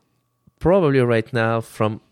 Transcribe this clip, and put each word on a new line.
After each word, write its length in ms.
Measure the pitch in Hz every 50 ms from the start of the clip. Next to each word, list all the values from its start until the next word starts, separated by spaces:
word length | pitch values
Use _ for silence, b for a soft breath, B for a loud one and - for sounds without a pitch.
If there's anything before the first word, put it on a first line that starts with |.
| _ _ _ _ _ _ _ _ _ _ _ _
probably 400 | - 160 190 202 170 143 139 131
right 300 | 120 120 117 113 110 - 131
now, 260 | 117 113 113 117 113
from, 400 | 113 - - - 110 107 110 - - _